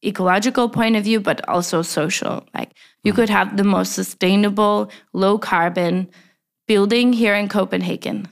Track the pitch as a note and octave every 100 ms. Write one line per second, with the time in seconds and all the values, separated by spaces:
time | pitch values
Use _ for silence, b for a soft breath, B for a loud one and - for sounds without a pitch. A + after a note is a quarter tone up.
0 | - G3 F#3 F#3 A3 C4 A#3+ A3+ A3+ A3
1 | G#3 A3 G3 D#3 - F3+ F3 E3+ E3+ -
2 | D#3 F#3 - - - - - b b b
3 | G#3+ G#3+ A3 G3+ F#3+ G3+ G3+ F#3+ F#3 -
4 | F#3+ - F#3 G3 G#3 G3+ G#3 G#3 G#3 B
5 | B F#3 F#3+ G#3 - F3+ E3+ F3 F3 F3+
6 | F#3 b b b _ _ _ G#3+ G3+ A#3
7 | B3 A#3+ A3 G3+ G3+ G#3 F#3+ F#3 F3+ -
8 | - G#2+ F#3+